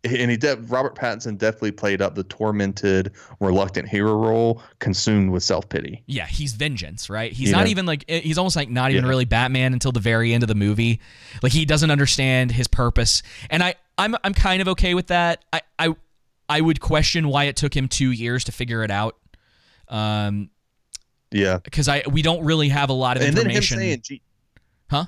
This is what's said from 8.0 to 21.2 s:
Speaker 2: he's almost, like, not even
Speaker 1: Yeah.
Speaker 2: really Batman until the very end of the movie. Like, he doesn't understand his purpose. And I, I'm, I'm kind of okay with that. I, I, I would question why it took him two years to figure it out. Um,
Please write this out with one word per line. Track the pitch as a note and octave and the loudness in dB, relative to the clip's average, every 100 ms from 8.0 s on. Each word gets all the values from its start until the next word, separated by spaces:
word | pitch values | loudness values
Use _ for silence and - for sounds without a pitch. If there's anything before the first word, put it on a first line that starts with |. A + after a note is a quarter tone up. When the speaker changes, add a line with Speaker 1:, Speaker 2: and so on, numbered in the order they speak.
| - | -4
Speaker 2:
he's | E3 D#3 D#3+ | -4 -2 -2
almost, | F#3 D#3+ | 0 -2
like, | C3+ | -2
not | A#2+ B2+ | 0 2
even | C3 | 2
Speaker 1:
Yeah. | B2+ | 2
Speaker 2:
really | C3 B2 | 0 2
Batman | A2+ C3 C3 B2+ | 0 2 2 2
until | B2+ C3+ | 0 0
the | A#2+ | 0
very | G2+ A2+ A#2 | 0 2 2
end | A#2 | 2
of | A2+ | 2
the | G#2 | 2
movie. | G2+ G#2+ A#2 A2+ - - - - | 2 2 2 0 -4 -20 -18 -2
Like, | B2+ | 0
he | C3+ | 2
doesn't | D#3 D#3 D#3 | 2 2 4
understand | D3 C#3+ - C3+ B2+ B2+ | 4 2 2 2 2 2
his | A#2+ A#2+ | 0 0
purpose. | - A#2+ A#2 A2+ - - - - | 2 2 2 2 0 -4 -18 -4
And | D#3+ | 0
I, | F3+ - _ - | 0 -4 _ -4
I'm, | G#3 A3+ | -2 -2
I'm | G3 | 0
kind | G3 G3 F#3 | 2 2 2
of | F#3+ | 0
okay | F#3 F#3 | 2 2
with | F3+ F3 | 2 2
that. | F3 E3+ E3+ _ | 2 2 -2 _
I, | D#3+ - - | -8 -6 -2
I, | E3 D#3+ - _ _ _ - | -2 -2 -12 _ _ _ -2
I | D3+ | 2
would | D#3+ D#3 | 2 2
question | - D3+ D3+ E3+ D3+ | 2 2 2 2 0
why | C#3 | 2
it | C#3+ | 0
took | - D3 C#3 | 0 0 0
him | C3 | -2
two | - C3 | 0 0
years | A#2+ A#2 B2 | 0 -2 -2
to | - | -4
figure | - B2 A#2 | -8 -6 -4
it | G#2+ | -2
out. | G2+ A2 - _ _ _ _ _ _ _ | -2 -4 -6 _ _ _ _ _ _ _
Um, | A2 G#2+ G#2+ G#2 G2+ G2+ _ _ _ _ - _ _ | -4 -2 -2 -2 -4 -8 _ _ _ _ -20 _ _